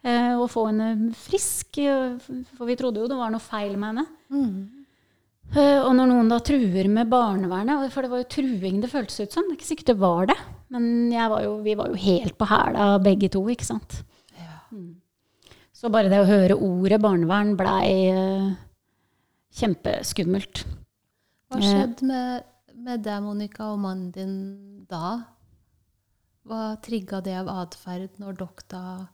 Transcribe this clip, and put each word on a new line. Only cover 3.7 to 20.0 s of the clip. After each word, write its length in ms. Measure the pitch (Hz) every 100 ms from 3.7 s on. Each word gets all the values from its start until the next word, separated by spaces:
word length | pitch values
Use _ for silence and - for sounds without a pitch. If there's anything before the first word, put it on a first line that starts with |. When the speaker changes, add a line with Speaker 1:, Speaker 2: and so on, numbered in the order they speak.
| 196
Speaker 1:
med 160 | 214 226
henne. 120 | 320 - _
Speaker 2:
Mhm. 400 | 277 247 190 196 269 277 _ _ _ _ _ - 285
Speaker 1:
Eh, 240 | 285 277
og 100 | 254
når 140 | 254 254
noen 200 | 247 226
da 100 | 233
truer 480 | 240 285 214 180 190
med 200 | 214 233
barnevernet, 760 | 247 233 190 185 185 220 285 269
og 60 |
for 100 | 277
det 80 | 254
var 140 | 247
jo 60 | 247 -
truing 400 | 269 214 190 196
det 80 | 240
føltes 300 | 285 208 -
ut 100 | 208
som, 120 | -
det 100 | 392
er 60 | 294
ikke 100 | -
sikkert 220 | 320 -
det 80 | 220
var 260 | 190 170 190
det, 120 | 359 - - _
men 400 | 247 233 233 240
jeg 180 | 233 226
var 140 | 214
jo, 140 | 208 214
vi 140 | 214 208
var 120 | -
jo 40 | 226
helt 420 | 190 190 220 -
på 100 | 208
hæla 400 | 208 - - 202 202
begge 260 | 190 196 190
to, 140 | 196 202
ikke 180 | 240 -
sant? 380 | 226 - - - _ _
Speaker 2:
Ja. 280 | - 165 160 _
Speaker 1:
Mm. 240 | 214 175 175 _ _ _ _ _ - _
Så 200 | _ 240
bare 180 | 220 196
det 140 | 196
å 20 | 190
høre 320 | 208 185 196
ordet 420 | 190 180 190 214
barnevern 540 | 214 180 165 202 208 196
blei, 540 | 185 190 - 190 185
eh, 440 | 185 190 190 196 185 - _ _ _ _ _ _ _ _ -
kjempeskummelt. 1080 | - 175 - -